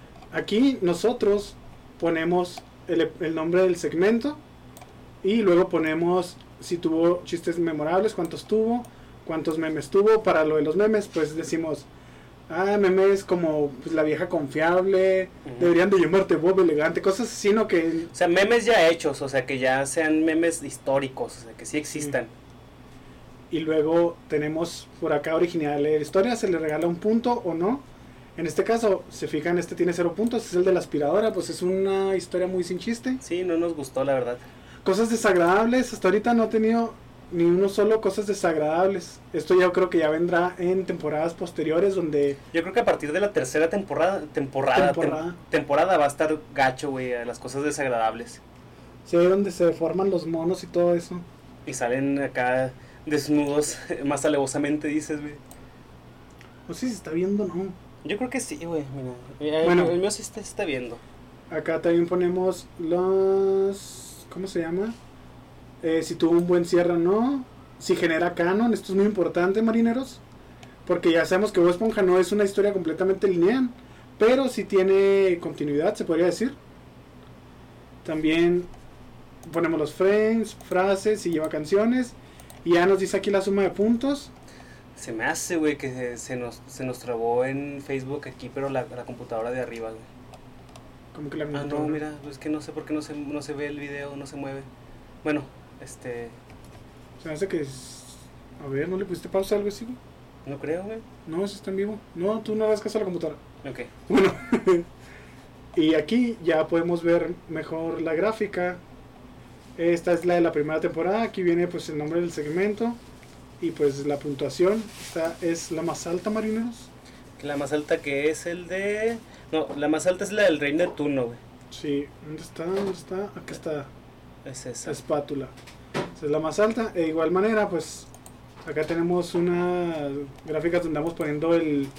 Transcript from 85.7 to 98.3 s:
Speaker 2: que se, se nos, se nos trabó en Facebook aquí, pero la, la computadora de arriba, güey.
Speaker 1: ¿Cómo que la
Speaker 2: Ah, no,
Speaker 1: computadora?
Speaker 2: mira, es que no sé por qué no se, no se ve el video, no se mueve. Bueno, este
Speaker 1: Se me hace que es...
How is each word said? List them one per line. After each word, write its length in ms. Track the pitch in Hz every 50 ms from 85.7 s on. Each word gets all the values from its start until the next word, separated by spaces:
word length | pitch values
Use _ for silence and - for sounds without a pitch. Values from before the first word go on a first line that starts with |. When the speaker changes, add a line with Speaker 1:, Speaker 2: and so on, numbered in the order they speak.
| 143
Speaker 2:
que 140 | 139 143 131
se, 260 | 127 127 123 123 120
se 180 | 113 - - 131
nos, 260 | 123 120 117 117 - -
se 180 | - - - 127
nos 140 | 127 123 -
trabó 460 | - 123 117 113 117 117 120 123 131
en 360 | 135 135 139 143 143 143 135 -
Facebook 420 | - 135 131 131 135 143 147 -
aquí, 220 | 127 - - 131 120 -
pero 160 | 139 139 139
la, 160 | 131 127 120 - 123
la 80 | 123 117
computadora 460 | 127 120 - 123 - 117 110 113 120
de 80 | 123 127
arriba, 300 | 120 113 117 113 110 113
güey. 120 | 110 110 113 - - - - - - - - - - - - - - - - - - - - - -
Speaker 1:
¿Cómo 140 | 156 147 143
que 80 | -
la 80 | 156 151
Speaker 2:
Ah, 20 |
no, 120 | 147 143 143
Speaker 1:
computadora? 280 | 147 147 147 147 151 151
Speaker 2:
mira, 220 | 156 151 151 151 151 143 143 147
es 80 | 135
que 120 | - - 151
no 120 | 151 151
sé 100 | 147 156
por 140 | 147 156 151
qué 80 | - 151
no 80 | 151
se, 120 | 147 - 147
no 260 | 147 143 139 147 147
se 120 | 135 151 147
ve 140 | 139 147
el 120 | 147 147 143
video, 360 | 143 143 143 143 143 143 139
no 100 | 139 135
se 100 | 135 147
mueve. 260 | 139 139 135 135 139 135 - - - - - - - - - - - -
Bueno, 180 | 156 147 143 135 - - - - - - -
este 480 | 123 - - - - 123 120 120 117 117 120 - - - - - - - - - - - - - - - - -
Speaker 1:
Se 60 | -
me 60 | 160 151
hace 120 | 151 196
que 140 | 190 190 160
es... 420 | 143 131 - - - - - - - - - - - -